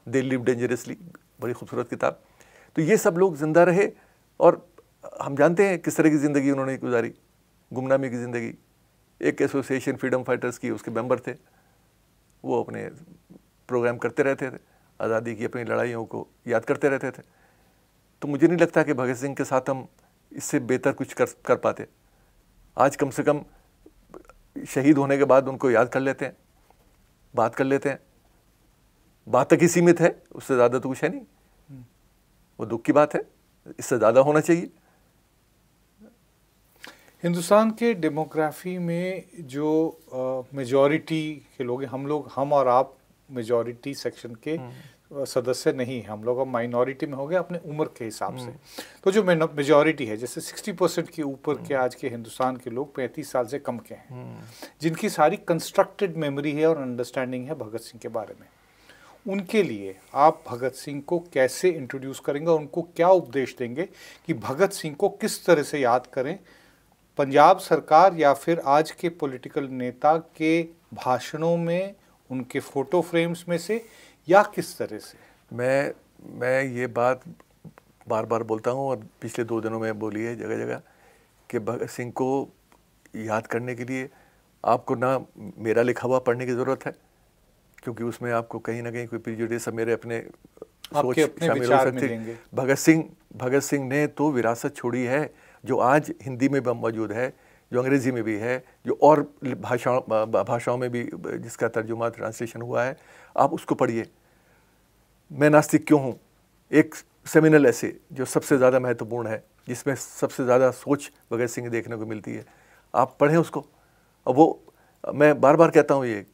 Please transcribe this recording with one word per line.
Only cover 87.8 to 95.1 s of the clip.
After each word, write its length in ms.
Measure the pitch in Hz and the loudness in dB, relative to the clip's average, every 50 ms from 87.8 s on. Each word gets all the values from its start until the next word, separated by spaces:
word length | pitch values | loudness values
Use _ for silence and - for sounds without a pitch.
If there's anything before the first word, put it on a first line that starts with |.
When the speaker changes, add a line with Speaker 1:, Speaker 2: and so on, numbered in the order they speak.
| - | -12
Speaker 1:
क्योंकि 200 | 131 113 107 117 | -10 -8 -6 -6
उसमें 280 | 120 113 - 120 120 | -8 -8 -6 -6 -4
आपको 280 | 117 117 113 - - 113 | -2 -4 -4 -6 -10 -10
कहीं 220 | - 117 113 120 | -8 -8 -6 -6
ना 100 | 117 117 | -8 -8
कहीं 160 | 117 120 120 | -8 -8 -8
कोई 120 | 113 117 110 | -8 -10 -10
प्रेजुडिस, 480 | - 120 110 107 117 110 120 117 - | -8 -8 -6 -4 -4 -4 -4 -4 -4
मेरे 260 | 123 110 113 113 117 113 | -6 -4 -4 -2 -2 -2
अपने 240 | - 110 120 117 - - - - _ - _ _ _ - - _ _ - - 147 | -2 -4 -6 -8 -8 -8 -12 -18 _ -20 _ _ _ -20 -20 _ _ -16 -4 -2
Speaker 2:
आपके 260 | 147 135 127 123 156 | 0 0 2 2 2
Speaker 1:
सोच 80 | 151 - | 2 0
Speaker 2:
अपने 180 | - - 170 | 0 -2 0
Speaker 1:
शामिल 160 | 160 143 139 123 | 0 0 0 2
हो 60 | 117 | 4
Speaker 2:
विचार 160 | 147 135 131 | 4 4 4
Speaker 1:
सकती 120 | 127 120 | 2 0
है। 60 | 127 139 | -2 -4
Speaker 2:
मिलेंगे। 340 | 123 117 113 110 113 117 113 - _ - | -4 -4 -6 -8 -10 -12 -14 -16 _ -6
Speaker 1:
भगत 220 | - 135 127 139 | -2 0 0 0
सिंह, 340 | - - 165 160 160 - - - _ _ - - | 4 6 6 4 4 2 -4 -12 _ _ -20 -10
भगत 240 | - 127 127 135 139 | -8 -2 0 0 0
सिंह 280 | 135 - 143 143 135 | 0 0 -2 -2 -2
ने 200 | 123 135 147 151 | -2 -2 -2 -2
तो 240 | 143 - - 143 156 | -2 -2 -2 0 0
विरासत 440 | 139 120 110 113 117 117 - 139 143 | 0 0 0 0 0 -2 -4 -8 -6
छोड़ी 280 | - - 120 120 127 123 | -6 -6 -4 -2 -2 -2
है 460 | 120 | 0